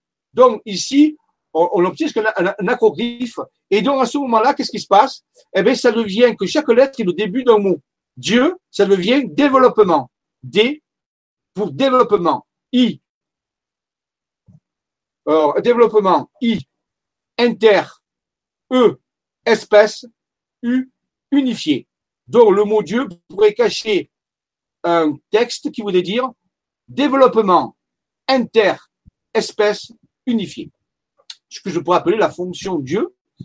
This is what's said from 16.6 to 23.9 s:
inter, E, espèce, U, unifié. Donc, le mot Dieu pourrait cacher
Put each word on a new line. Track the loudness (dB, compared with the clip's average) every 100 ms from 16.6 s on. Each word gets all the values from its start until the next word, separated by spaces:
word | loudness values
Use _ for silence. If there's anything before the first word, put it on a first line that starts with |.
| -8 _ _ _ _ _ _ -2
inter, | -2 2 2 2 0 -14 _ _ _ _ _ _ -4
E, | 2 2 0 _ _ _ _
espèce, | -2 -2 4 4 4 -2 -20 _ _ _ _ -10
U, | -4 -4 -4 _ _ _ -2
unifié. | 0 0 -4 -2 -4 -4 _ _ _ -2
Donc, | 4 6
le | 4
mot | 2 -2
Dieu | -2 -6 -6 -12 _
pourrait | 0 0
cacher | 2 -2 -2 -4